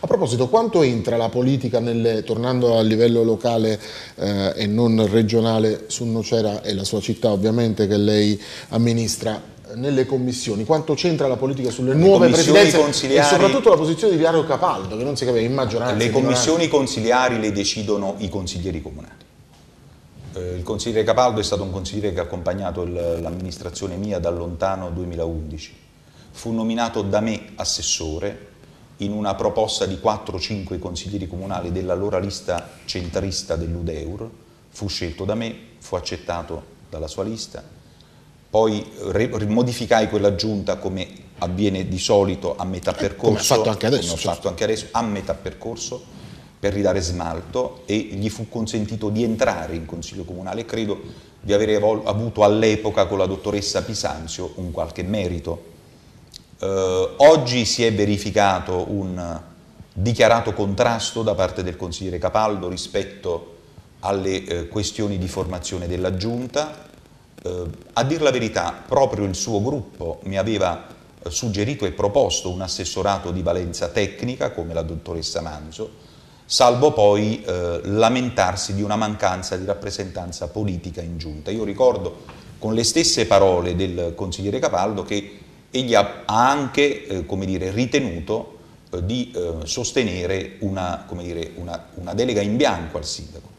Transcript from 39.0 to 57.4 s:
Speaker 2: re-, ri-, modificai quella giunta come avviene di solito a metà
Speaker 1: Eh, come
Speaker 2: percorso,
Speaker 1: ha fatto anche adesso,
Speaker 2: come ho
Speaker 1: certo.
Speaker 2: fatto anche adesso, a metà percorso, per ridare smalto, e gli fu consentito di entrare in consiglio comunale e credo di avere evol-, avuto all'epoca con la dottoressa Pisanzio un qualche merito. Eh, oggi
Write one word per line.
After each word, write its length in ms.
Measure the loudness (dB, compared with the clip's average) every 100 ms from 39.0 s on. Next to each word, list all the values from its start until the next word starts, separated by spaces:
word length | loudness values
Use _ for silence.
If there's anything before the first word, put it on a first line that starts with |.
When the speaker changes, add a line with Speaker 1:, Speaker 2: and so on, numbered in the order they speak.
| -4
Speaker 2:
re-, 200 | 0 0
ri-, 140 | -2 0
modificai 640 | 2 2 -2 2 4 4
quella 240 | 4 2
giunta 440 | 2 -2 -2 -2 -4
come 300 | -4 -6 -8 -12 -20 -8
avviene 480 | -6 0 0 0 -4
di 120 | -4
solito 560 | 4 4 4 0 -4 -4
a 100 | -6
metà 260 | -4 -4
Speaker 1:
Eh, 40 | -2
come 140 | -4
Speaker 2:
percorso, 440 | 0 2 2 4
Speaker 1:
ha 40 | 4
fatto 120 | 2
anche 160 | 0 0
adesso, 160 | 0
Speaker 2:
come 120 | 0
ho 40 | -4
Speaker 1:
certo. 180 | -2 -2
Speaker 2:
fatto 120 | -4
anche 160 | -2
adesso, 240 | -2 -2 -2
a 100 | -2
metà 300 | -2 -4 -6 -6
percorso, 680 | -8 -10 -12 -10 -10 -12 -14 -20 -18 -18 -20 -4
per 140 | -2
ridare 280 | 2 2 2
smalto, 800 | 0 -4 -4 -6 -6 -4 -4 -6 -4
e 120 | -2
gli 320 | -2 -4 -4
fu 200 | -6 -10
consentito 600 | -6 -4 -4 -4 -4 -2
di 140 | 0
entrare 520 | 0 2 0 0 -6 -8
in 100 | -8
consiglio 380 | -10 -12 -12
comunale 380 | -12 -10 -8 -8
e 40 | -6
credo 340 | -4 -4 -4 -8 -18 -20 -14
di 140 | 0
avere 200 | 2 4
evol-, 280 | 4 4 2 0
avuto 380 | -2 -2 4
all'epoca 600 | 4 6 4 2 0 0 2
con 120 | 2
la 60 | 0
dottoressa 560 | 0 -4 -4 -2 -4
Pisanzio 720 | -4 -6 -6 -6 -10 -10 -10 -8
un 160 | -8
qualche 320 | -6 -6 -6
merito. 680 | -4 -2 -2 -4 -6 -8 -10 -20 -20 -20 -20 -20 -20 -20 -20 -8
Eh, 500 | -2 0 2 2 0 8
oggi 480 | 8 8